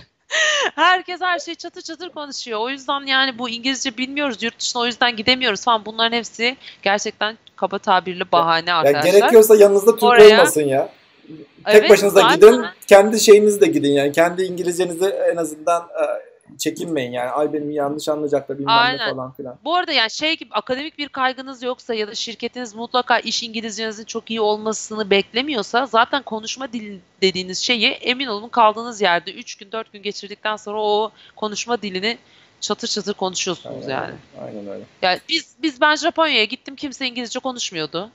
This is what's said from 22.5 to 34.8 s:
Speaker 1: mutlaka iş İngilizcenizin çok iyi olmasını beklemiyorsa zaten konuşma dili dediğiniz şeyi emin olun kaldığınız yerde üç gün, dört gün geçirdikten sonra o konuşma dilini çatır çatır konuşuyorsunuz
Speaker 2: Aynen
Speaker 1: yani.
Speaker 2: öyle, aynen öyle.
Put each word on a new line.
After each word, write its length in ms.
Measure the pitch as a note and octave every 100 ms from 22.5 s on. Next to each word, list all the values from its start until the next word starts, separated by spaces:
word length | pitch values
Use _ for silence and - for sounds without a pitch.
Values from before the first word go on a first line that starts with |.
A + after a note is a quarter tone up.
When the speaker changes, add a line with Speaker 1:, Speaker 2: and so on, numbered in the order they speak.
| B3 A#3+
Speaker 1:
mutlaka 440 | G#3 A#3 B3 B3 A#3
iş 240 | - A3
İngilizcenizin 640 | A#3 A3 A3 G3+ A3 G#3
çok 260 | A3+ A3+ -
iyi 100 | A3+
olmasını 680 | G#3 G#3+ G#3+ G#3 - G#3+ G#3
beklemiyorsa 760 | G3 F#3+ A3+ C#4+ C4 G3 A#3 C#4+
zaten 360 | A3+ A#3+ C#4+
konuşma 500 | - A3 A3 B3+ C4
dili 280 | A3+ G#3+ G3 _ -
dediğiniz 360 | F#3+ F#3+ F#3 F3+
şeyi 280 | - A#3+ A#3
emin 380 | - - B3 C4+
olun 220 | G#3 A#3
kaldığınız 520 | - G#3+ G#3+ A#3+ A3
yerde 320 | F#3+ E3+ E3+
üç 200 | G#3 A#3+
gün, 180 | - G3+
dört 200 | A3 A3
gün 100 | G#3
geçirdikten 540 | G3+ G3 G3 G#3 G#3+ G#3+
sonra 220 | - G#3+
o 280 | G#3+ G#3 G#3+ - - -
konuşma 460 | G#3+ G#3 A#3 A#3+
dilini 360 | G3 F#3 G#3 A#3 _ _ _ _
çatır 280 | - G#3 A#3
çatır 260 | G#3+ F#3
konuşuyorsunuz 640 | G#3 F#3 F#3 - E3+ - C3 C3
Speaker 2:
Aynen 60 | C3
Speaker 1:
yani. 140 | - - - -
Speaker 2:
öyle, 60 | B2 A2+
aynen 100 | G2+
öyle. 120 | G2+